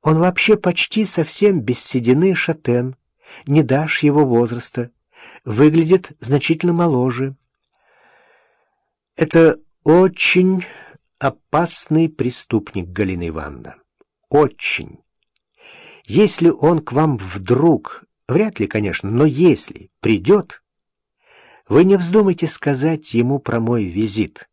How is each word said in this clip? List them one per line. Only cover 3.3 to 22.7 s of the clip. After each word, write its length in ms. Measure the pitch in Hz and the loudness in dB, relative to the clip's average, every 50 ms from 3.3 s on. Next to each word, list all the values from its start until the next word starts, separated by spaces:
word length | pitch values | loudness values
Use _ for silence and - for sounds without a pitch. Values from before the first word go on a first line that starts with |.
| - - - | -20 -16 -6
Не 160 | 135 143 156 | 0 2 2
дашь 420 | 143 117 131 143 156 156 - - - | 2 2 0 -2 0 -4 -4 0 0
его 220 | 147 143 151 147 | 2 2 2 2
возраста. 640 | 131 117 117 120 110 120 120 - - - 127 117 120 _ _ _ _ _ - - - - - _ | 4 2 2 0 0 -4 -10 -10 -10 -8 -8 -10 -10 _ _ _ _ _ -20 -20 -20 -20 -16 _
Выглядит 720 | 123 104 110 147 151 156 165 165 156 185 180 180 - - _ | -6 0 4 4 4 4 2 2 4 2 0 0 -6 -20 _
значительно 520 | - 120 139 143 - - 160 156 - 175 175 | -4 -2 -2 -2 0 -2 -2 0 0 -2 0
моложе». 640 | 170 175 170 143 123 127 131 120 120 135 135 135 _ _ _ _ _ _ _ _ _ _ _ _ _ _ _ _ _ _ _ _ _ _ _ _ _ _ _ _ _ _ _ _ _ _ _ _ | 2 0 0 2 0 0 -2 -2 -4 -6 -8 -8 _ _ _ _ _ _ _ _ _ _ _ _ _ _ _ _ _ _ _ _ _ _ _ _ _ _ _ _ _ _ _ _ _ _ _ _
«Это 440 | - 160 156 - 165 165 160 - - _ _ _ _ _ | -4 -4 2 4 4 4 4 4 0 _ _ _ _ _
очень 840 | 151 160 180 190 185 185 - - - - 180 180 185 190 185 175 - - - - - _ _ _ _ _ _ | 4 4 4 4 2 0 -2 -2 0 2 2 2 2 0 -2 -4 -8 -20 -20 -20 -20 _ _ _ _ _ _
опасный 880 | - 135 - _ _ _ - 151 170 165 - - - - 156 160 165 | -6 -6 -6 _ _ _ -2 -2 -2 -2 -6 -10 -6 -2 0 0 0
преступник, 800 | 160 160 - - 123 - - - _ - 107 104 - - 101 90 | 0 -2 -4 -6 -6 -6 -8 -8 _ -4 -4 -4 -4 -10 -10 -10
Галина 400 | 90 87 101 104 95 95 87 87 | -8 -6 -4 -4 -4 -4 -6 -6
Ивановна. 480 | 82 78 78 73 73 69 62 60 - - _ _ _ _ _ _ _ _ _ _ _ | -8 -8 -10 -12 -12 -16 -18 -20 -20 -20 _ _ _ _ _ _ _ _ _ _ _
Очень. 760 | - 143 151 131 - - - - - - - - - _ _ _ _ _ _ _ _ _ _ _ _ _ _ - - - - - - _ _ | 2 2 2 0 -2 -8 -8 -6 -6 -6 -10 -14 -20 _ _ _ _ _ _ _ _ _ _ _ _ _ _ -20 -20 -20 -20 -20 -20 _ _
Если 420 | - 98 160 214 196 - - 170 170 | -2 2 2 2 2 2 0 0 0
он 300 | - - 147 156 175 156 | 2 2 0 0 0 0
к 120 | - - | -4 -4
вам 260 | 120 139 156 156 135 | -2 0 0 0 -2
вдруг, 840 | 104 92 90 87 98 95 - 123 127 156 170 147 - - - - - _ _ _ _ _ | -4 -8 -12 -14 -14 -2 0 0 2 4 2 2 2 -2 -12 -20 -20 _ _ _ _ _
вряд 320 | - 123 170 214 214 - - | -4 -2 -2 -2 -2 -4 -6
ли, 80 | 107 | -6
конечно, 420 | 98 - 107 104 98 82 - - 98 | -4 -2 -4 -2 -2 -6 -6 -8 -4
но 160 | 110 123 151 | 0 2 2
если 640 | 156 127 135 180 170 127 - - - - - - _ _ _ | 2 2 4 4 4 4 2 -4 -16 -18 -20 -20 _ _ _
придет, 600 | - 113 110 95 87 127 202 208 - _ - _ _ _ _ _ _ _ _ _ _ _ _ _ _ _ _ _ _ _ _ _ _ | -2 -2 -2 0 2 2 2 2 2 _ -18 _ _ _ _ _ _ _ _ _ _ _ _ _ _ _ _ _ _ _ _ _ _
вы 160 | _ 104 143 175 | _ 4 4 6
не 140 | 190 196 | 6 4
вздумайте 480 | 185 175 170 185 220 208 190 175 - 175 | 2 0 2 2 2 2 2 0 -2 -4
сказать 680 | 156 - - - 147 | -6 -6 -4 -4 -4